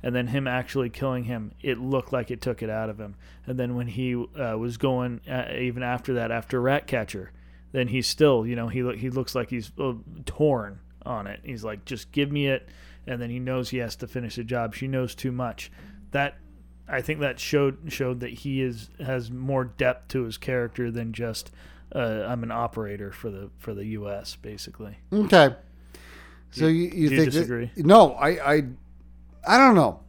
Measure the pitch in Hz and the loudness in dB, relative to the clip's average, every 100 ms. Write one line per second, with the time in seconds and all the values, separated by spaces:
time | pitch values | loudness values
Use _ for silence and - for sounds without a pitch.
0 | 123 123 117 139 135 123 123 139 123 - | -2 -2 0 -2 0 -2 -2 -2 -2 -2
1 | 135 127 117 120 107 - 143 117 127 135 | -4 -2 -4 -6 -8 -8 -4 -4 0 -2
2 | - 127 113 120 - 117 110 110 110 107 | 0 -4 -4 -6 -4 -4 -4 -4 -4 -8
3 | 104 98 - - - 127 123 123 120 104 | -12 -14 -20 -18 -8 -4 -2 -2 -4 -4
4 | 127 123 120 - 123 110 120 117 135 127 | -2 -2 -4 -6 -4 -2 -4 0 0 2
5 | 123 117 - 127 - 131 127 120 123 123 | -2 -6 -6 -6 -4 -4 -4 -4 -4 -4
6 | 123 120 117 117 - 127 123 143 - 123 | -2 -2 0 -4 -2 0 2 0 0 -4
7 | 110 101 90 - - - - 131 123 127 | -4 -8 -12 -18 -20 -20 -8 -2 0 0
8 | 113 - 151 123 113 120 117 120 123 110 | -2 4 6 6 2 -4 -4 -2 -4 -4
9 | 127 127 123 131 117 120 107 - 135 117 | -4 -4 -2 -4 -4 -6 -8 -4 -4 -4
10 | - 160 139 - 151 127 104 98 - - | -12 -14 -12 0 2 2 -4 -14 -20 -16
11 | - 117 98 104 - 120 107 104 - 123 | -8 -8 -8 -12 -12 -10 -10 -10 -10 -12
12 | - 147 143 147 139 135 - - - - | -6 -2 0 0 0 -2 -6 -20 -20 -18
13 | - 123 117 123 127 127 120 127 117 - | -10 -8 -6 -6 -4 -4 -2 -4 -6 -8
14 | 120 127 117 - 113 123 113 - 135 131 | -8 -8 -8 -8 -4 -4 -4 -6 -4 -2
15 | 123 - 135 123 123 - - - - - | -4 -4 -6 -4 -6 -8 -14 -16 -20 -20
16 | - 143 143 - - - - - - 131 | -6 -2 -2 -4 -20 -20 -20 -20 -6 -6
17 | 123 156 143 123 - 147 139 135 160 - | -4 -2 -2 -4 0 2 2 0 -10 -6
18 | 131 123 120 120 143 135 131 117 107 - | -4 -4 -8 -10 -4 -2 -2 -4 -12 -10
19 | 123 127 117 123 131 135 123 - 127 127 | -4 -4 -6 -8 -2 -2 -2 0 0 0
20 | - 131 117 110 - 127 120 - 120 117 | -4 -4 -4 -6 -2 -2 -2 -4 -4 -4
21 | 113 110 120 110 - - - - - - | -6 -6 -6 -6 -10 -18 -20 -20 -8 -4
22 | 117 110 101 120 117 117 117 117 104 101 | -2 -2 -2 -4 -4 -4 -4 -4 -6 -8
23 | 101 - 117 98 101 - - 101 104 110 | -10 -10 -10 -10 -14 -12 -10 -8 -6 -6
24 | 101 101 101 - 110 104 - - 107 104 | -6 -8 -10 -14 -14 -14 -14 -14 -16 -16
25 | - 202 202 185 139 120 - - - - | -2 0 8 10 10 6 -18 -20 -20 -20
26 | - - - - - - 160 165 175 156 | -20 -20 -20 -20 -16 2 4 4 0 2
27 | 151 135 151 147 160 120 120 - 156 220 | 2 4 4 2 0 -2 -4 0 10 12
28 | 165 123 143 170 139 151 135 127 - - | 10 6 2 2 2 2 2 -10 -18 -20
29 | - - - - - 233 269 202 123 85 | -20 -20 -20 -10 6 10 10 10 6 2